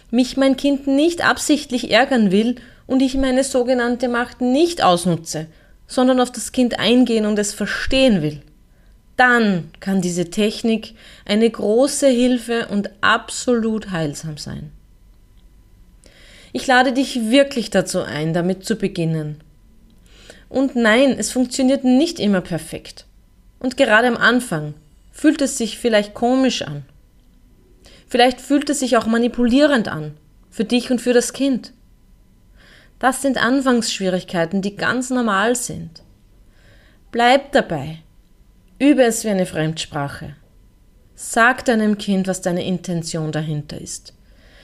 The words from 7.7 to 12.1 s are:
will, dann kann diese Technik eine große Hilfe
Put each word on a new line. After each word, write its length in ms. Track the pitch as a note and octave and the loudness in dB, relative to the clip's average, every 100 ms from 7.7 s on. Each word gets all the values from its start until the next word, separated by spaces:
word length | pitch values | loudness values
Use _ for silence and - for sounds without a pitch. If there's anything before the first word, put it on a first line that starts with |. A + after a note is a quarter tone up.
| - - C4 C4 G3 | -6 0 2 4 4
will, 180 | D3+ D3+ - _ _ _ _ _ _ - | 0 -6 -14 _ _ _ _ _ _ 2
dann 520 | B3+ A#3+ G#3+ F3+ - - | 4 4 2 0 -4 -10
kann 200 | - G3 | -4 -2
diese 300 | F3 F3 E3+ | -2 -2 -4
Technik 640 | - G#3 - A#3 A3 - - - - - | -2 -2 -2 -2 -2 -6 -20 -20 -14 -4
eine 240 | G#3 A3+ | 0 0
große 560 | A3 G3+ A3+ C#4 - | 0 0 2 2 2
Hilfe 600 | C#4 | 2